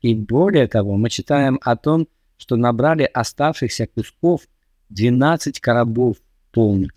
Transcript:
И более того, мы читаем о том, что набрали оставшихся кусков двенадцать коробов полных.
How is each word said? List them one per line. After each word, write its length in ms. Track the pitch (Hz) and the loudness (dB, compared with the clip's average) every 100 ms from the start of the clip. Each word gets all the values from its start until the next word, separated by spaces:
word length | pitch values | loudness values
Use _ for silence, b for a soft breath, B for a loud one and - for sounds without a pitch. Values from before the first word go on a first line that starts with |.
И 140 | 120 110 | 0 -2
более 520 | 104 120 190 185 120 | 0 0 2 2 2
того, 300 | 113 101 101 | 0 0 -2
мы 120 | 113 | -2
читаем 520 | - - 143 135 131 | -4 -2 0 0 -2
о 140 | - 113 | -2 -2
том, 320 | 151 160 160 _ _ _ | 0 0 -2 _ _ _
что 220 | - 120 | -4 0
набрали 460 | 120 117 143 160 | 0 0 0 2
оставшихся 840 | 139 - 113 - 147 160 120 - 113 | 0 -2 -6 -2 -4 -2 -6 -4 -6
кусков 640 | - 107 _ 170 170 _ _ _ _ _ | -6 -10 _ -2 -2 _ _ _ _ _
двенадцать 720 | 101 117 123 143 165 - - | -2 2 4 2 0 -4 -6
коробов 560 | - 120 117 113 123 104 _ _ _ | 0 0 0 0 0 -2 _ _ _
полных. 420 | - 110 98 92 | 0 2 2 -2